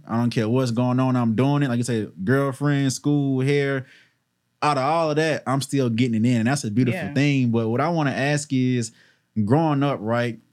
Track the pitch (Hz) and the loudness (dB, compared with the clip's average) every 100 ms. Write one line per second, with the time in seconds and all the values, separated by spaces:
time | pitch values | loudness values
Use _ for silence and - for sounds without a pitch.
0 | - 113 120 120 107 127 127 117 123 127 | -4 -2 0 0 0 0 0 0 0 0
1 | 131 127 117 110 135 143 143 120 123 117 | 0 0 0 2 2 2 0 -2 -2 -4
2 | 82 - 95 135 139 127 143 143 135 131 | -4 -6 0 2 0 -2 0 0 0 -2
3 | 147 147 139 131 131 143 139 135 131 - | 0 0 0 0 0 0 0 -4 -6 -18
4 | _ _ _ _ _ _ 147 147 165 165 | _ _ _ _ _ _ 0 0 0 0
5 | 160 151 160 143 - 139 - 139 123 113 | 0 0 0 0 -2 -2 -2 -2 0 0
6 | 127 113 120 120 113 143 110 104 127 165 | 0 2 2 2 2 -2 -2 0 0 -2
7 | 98 - 147 139 120 113 113 120 156 165 | -4 0 0 2 2 0 0 -2 0 0
8 | 143 107 139 147 147 131 127 123 110 - | -2 -2 -2 -2 -2 -2 0 0 -4 -10
9 | _ _ _ 113 104 143 160 143 139 123 | _ _ _ -4 2 2 2 0 0 -2
10 | 107 120 120 113 _ | -2 -2 -2 -6 _